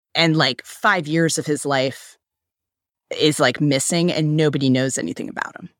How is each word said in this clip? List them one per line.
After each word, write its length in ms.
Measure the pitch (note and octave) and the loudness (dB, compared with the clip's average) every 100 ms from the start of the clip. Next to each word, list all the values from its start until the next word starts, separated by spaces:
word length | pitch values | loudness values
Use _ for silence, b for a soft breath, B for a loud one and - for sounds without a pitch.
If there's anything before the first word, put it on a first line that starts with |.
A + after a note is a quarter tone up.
| _ | _
And, 240 | D3 E3 D#3 | 0 2 4
like, 260 | C3 B2 | 2 -2
five 440 | - - G#3+ F#3+ D3 | -12 -4 0 0 0
years 300 | E3 D#3+ - | 0 2 0
of 80 | D3+ | -2
his 200 | D3 C#3 | -2 0
life 520 | C3+ C3 - - _ _ _ _ _ _ _ _ _ - - | 0 0 -4 -20 _ _ _ _ _ _ _ _ _ -12 0
is, 220 | D3+ D3 | 0 4
like, 200 | B2+ - | 2 2
missing 520 | D3 C#3 - E3+ F3 | 0 2 0 0 0
and 260 | D#3 D3+ D#3 | 0 0 2
nobody 320 | D3+ C#3 C3+ | 2 2 2
knows 280 | B2+ C3 C3 | 2 0 -4
anything 300 | E2+ - G2 | -6 -8 -10
about 320 | - - - | -10 -10 -12
him. 100 | F3 | -20